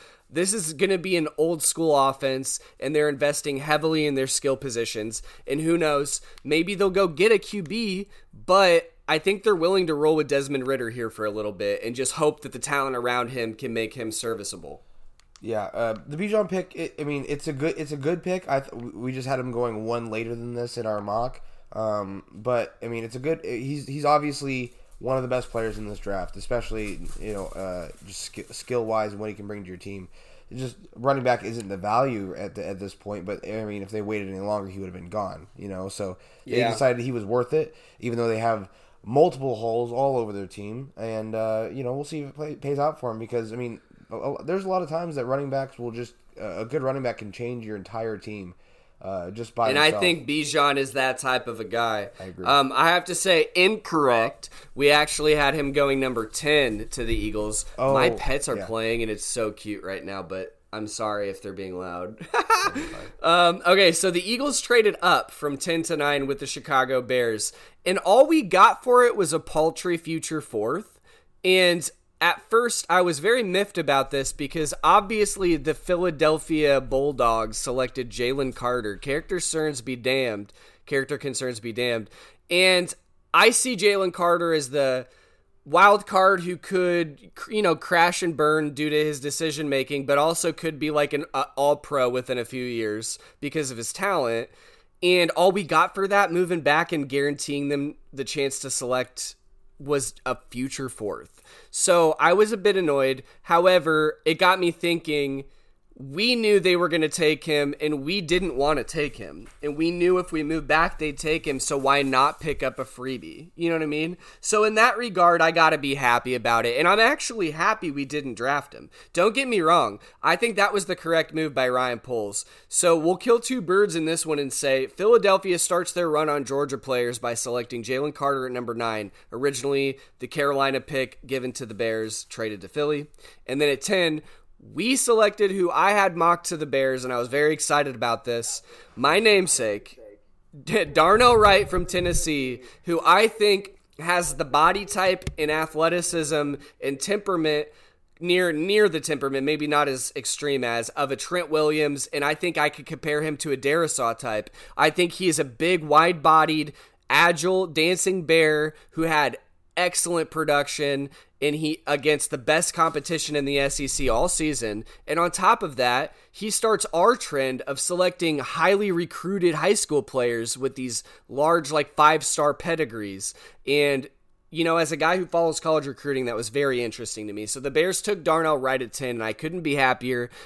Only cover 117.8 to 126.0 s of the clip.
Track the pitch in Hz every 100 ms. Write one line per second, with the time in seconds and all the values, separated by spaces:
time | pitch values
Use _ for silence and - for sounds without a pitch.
117.8 | 165 139 135 147 139 110 127 143 - 58
118.8 | 69 - - 170 202 233 262 214 160 170
119.8 | 117 104 - _ 151 180 233 196 208 202
120.8 | 185 180 165 165 156 156 156 131 127 127
121.8 | 127 117 - 117 104 101 - - - -
122.8 | 175 170 165 - 254 233 233 254 170 196
123.8 | 208 165 156 165 156 151 139 - 139 135
124.8 | 131 - 208 233 196 190 190 175 - 180
125.8 | 170 175